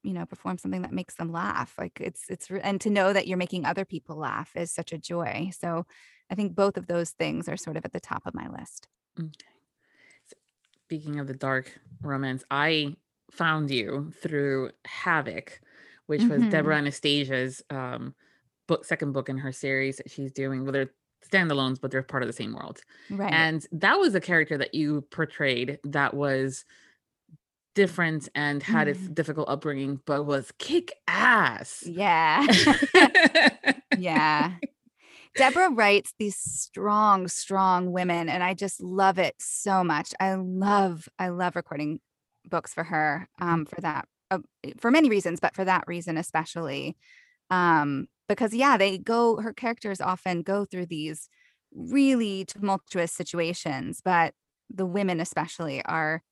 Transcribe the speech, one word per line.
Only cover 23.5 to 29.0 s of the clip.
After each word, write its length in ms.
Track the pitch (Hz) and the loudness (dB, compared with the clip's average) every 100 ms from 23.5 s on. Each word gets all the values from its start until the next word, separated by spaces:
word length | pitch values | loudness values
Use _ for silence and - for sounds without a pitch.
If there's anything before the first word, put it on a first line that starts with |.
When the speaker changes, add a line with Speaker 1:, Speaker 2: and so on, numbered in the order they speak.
| 160 - | 0 -6
Speaker 2:
that 260 | 165 196 349 | 0 2 4
was 160 | 359 196 | 4 2
a 60 | |
character 360 | - 170 151 147 | 2 2 2 -2
that 160 | - | -2
you 280 | 147 147 147 139 | -2 -2 -2 -6
portrayed 680 | - 156 - 143 123 127 143 | -6 -6 -2 0 0 -4 -6
that 300 | 143 143 139 | -4 -2 0
was 520 | 139 143 135 135 131 - _ _ _ _ _ _ 156 _ _ _ - | 0 -2 0 -2 -6 -16 _ _ _ _ _ _ -20 _ _ _ 2
different 520 | 190 165 165 156 - - | 2 2 0 0 -4 -2
and 260 | 147 143 | -2 -2
had 240 | 147 185 147 | 0 2 2
its 100 | |
Speaker 1:
Mm-hmm. 140 | 143 | 0